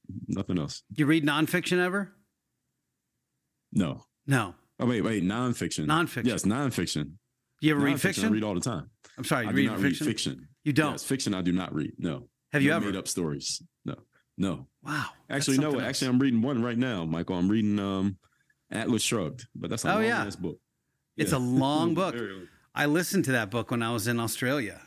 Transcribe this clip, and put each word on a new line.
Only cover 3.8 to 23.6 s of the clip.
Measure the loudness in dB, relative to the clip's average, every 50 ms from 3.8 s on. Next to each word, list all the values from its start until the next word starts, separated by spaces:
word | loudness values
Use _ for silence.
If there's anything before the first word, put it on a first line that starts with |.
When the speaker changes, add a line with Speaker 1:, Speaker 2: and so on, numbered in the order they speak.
| 0 0 -2 -6 -12 _ _ _ -2
Speaker 2:
No. | 0 0 0 0 -2 -6 _ _ _ _ -2
Speaker 1:
Oh, | 0
wait, | 0 2 2
wait. | 0 0 0 0 0
Nonfiction. | 0 0 0 -2 -2 -2 -2 -4 -4 -4 -2 0
Speaker 2:
Nonfiction. | 0 2 2 0 0 -2 0 0
Speaker 1:
Yes, | 0 2 2 2
nonfiction. | 2 2 2 2 0 0 0 -2 0 0 -2 -4 -4 -8 -16 _ _ _ _ _ _ _ 0
Speaker 2:
You | 2 2
ever | 4 4
read | 4 2 2
Speaker 1:
Nonfiction, | 2
Speaker 2:
fiction? | 2 0 0 2 2
Speaker 1:
I | 2
read | 2 2 0
all | 0 -2
the | -2
time. | -2 -2 -4 -4 -8 -10 _ _ -20 -18 -12
Speaker 2:
I'm | -8 -2
sorry, | -2 0 0 0
Speaker 1:
I | 2
Speaker 2:
you | 2
Speaker 1:
do | 2
Speaker 2:
read | 2 2
Speaker 1:
not | 2 2
Speaker 2:
fiction? | 0 0 0 0 0
Speaker 1:
read | -2
fiction. | -2 -2 -2 -4 -4 -6 -10 -20 _ _ -2
Speaker 2:
You | 0
don't? | 2 2 2 2
Speaker 1:
Yes, | 0 -4 -4
fiction | -2 -2 -2 0 -2 -2
I | 0
do | 2 2
not | 2 0 0 -2 -4
read. | -4 -4 -4 -6 -6
No. | -4 -4 -4 -6 -10 -16 _ _ _ -2
Speaker 2:
Have | 0 2
you | 4 4
Speaker 1:
No | 2
Speaker 2:
ever? | 2 0
Speaker 1:
made | -2 -4
up | -4 -4 -4
stories. | -4 -2 -2 -2 -2 -4 -6 -6 -8 -8 -10 -16 _ _ -10
No. | -10 -10 -10 -12 _ _ _ _ _ -6
No. | -2 -2 -2 -2 -4 -8 -16 _ _
Speaker 2:
Wow. | -8 -6 -4 -4 -4 -6 -10 _ _ -6
Speaker 1:
Actually, | -4 -2 0 2 2
Speaker 2:
That's | 2
Speaker 1:
no. | 2 2
Speaker 2:
something | 0 0 -2
Speaker 1:
Actually, | -2 -2 -2 0 2
Speaker 2:
else. | 4
Speaker 1:
I'm | 4
reading | 4 4 4 4
one | 2 2 0 0
right | 0 0 0 0
now, | 0 0 0 -2 -2
Michael. | -2 -2 -2 -2 -2 0
I'm | 2 2 4
reading, | 4 4 4 2 2 0
um, | 0 0 0 0 0 0 -2 -4 _ _ _ _ _ _ _ _ _ -8
Atlas | -6 -4 0 2 2 2
Shrugged, | 2 0 0 0 -2 -2 -6 -10 -16 -16 -14
but | -10 -8 -6
that's | -6 -2 0
a | 0
Speaker 2:
Oh, | 2
Speaker 1:
long | 2 2
Speaker 2:
yeah. | 2 0 0 -2
Speaker 1:
ass | -4 -6
book. | -6 -6 -8 -8 -10 _ _ _ _ _ _ _ _ _ _ -4
Speaker 2:
It's | -2 0 2
Speaker 1:
Yeah. | 2 2
Speaker 2:
a |
long | 2 2 4 4 4 4 4 2 2 2 2
Speaker 1:
<laughs> | 0
Speaker 2:
book. | 0 -2 -2
Speaker 1:
Very | -4 -6 -8
long. | -8 -10 -14 -18 _ _ _ _ -2
Speaker 2:
I | 0 2
listened | 2 2 2 2 2 2 2 2
to | 4
that | 2 2 2 0
book | -2 -2